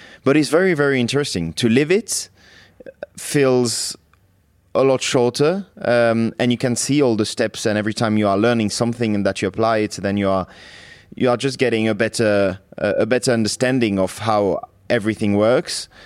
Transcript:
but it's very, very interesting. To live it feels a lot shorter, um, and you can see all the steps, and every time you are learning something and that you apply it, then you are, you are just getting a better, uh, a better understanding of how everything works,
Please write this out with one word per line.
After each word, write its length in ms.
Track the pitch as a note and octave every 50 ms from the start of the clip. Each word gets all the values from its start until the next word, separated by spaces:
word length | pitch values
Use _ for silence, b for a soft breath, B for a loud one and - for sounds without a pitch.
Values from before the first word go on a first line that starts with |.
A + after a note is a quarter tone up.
| B B B B -
but 140 | C3 C#3
it's 100 | D#3 D3
very, 260 | B2+ C#3+ E3+ F#3+ F#3+ F3
very 280 | C#3+ D3 C#3 C#3 B2+
interesting. 500 | A#2+ A2+ - C#3 D3 - - F#2+ E2 E2 E2
To 140 | - -
live 240 | A#2 A2 C3 D3+ D3+
it 380 | F3+ G#3+ A#3 - - - - b b b b b b b b b b - - - - _ - - _
feels 800 | - - - - D3 C#3 C3 B2+ B2+ B2 A#2 A2 - - - - - _ _ _ _ _ _ _ _ _ _ _ _ _ _ -
a 120 | A2 C3
lot 160 | C3+ C3 B2+
shorter, 640 | - - - C3 A#2+ B2 A#2+ - C#3+ D#3 F3+ G3+ F#3+ - _ -
um, 520 | - - A#2+ A#2+ A#2 A#2 A2+ A2+ A2+ A2 - -
and 100 | B2 B2
you 80 | A#2+
can 200 | A2+ - B2+ A#2+
see 240 | - - - C#3 D3
all 160 | C#3+ B2 A2+
the 80 | G#2 G#2+
steps, 400 | - - - A#2 A2 - - -
and 120 | A#2 G#2
every 160 | G#2+ G#2 A2 G#2+
time 240 | - B2 A2 G#2+
you 80 | G#2+ G#2 G2+
are 80 | G2
learning 320 | G2 G#2+ A#2+ A#2+ A#2 A2 G2+
something 460 | - - A#2+ A#2 A#2 A2+ A#2+ A2 G#2
and 100 | G2+ G2
that 160 | G2 F#2+ -
you 80 | - F#2+
apply 300 | - A2+ A2+ A2+ A#2 A2
it, 120 | G#2+ G2+ -
then 220 | - F#2 G2+ G2
you 140 | G2+ G2+ F#2+
are, 180 | F#2+ F#2+ F2+ B B B B B B B B B B B B B -
you 160 | - - B2
are 60 | B2
just 220 | A2 A#2+ C#3 B2+
getting 320 | - C3+ A#2+ A2+ A2 A2 A2
a 40 | A2
better, 640 | G2+ A#2 A2 - - A#2 G#2+ G#2 G2+ G2+ F#2+ F#2 F#2 - _ -
uh, 160 | - - G#2 F#2+ -
a 60 | G#2+
better 280 | A2 B2+ B2 - C3+ B2
understanding 680 | A2+ A2 G#2 - - B2+ B2+ C3 C3 A#2 A2 G2 F#2+
of 200 | F#2+ F#2 - -
how 440 | G#2+ A2+ A2 G#2 G2+ F#2+ E2 - - - _ _ _ -
everything 460 | A#2+ A#2+ G2 A2 G#2+ - A2 G#2 G2+
works, 500 | G2+ G#2+ A2+ B2+ D3+ F3 - - - - B B B B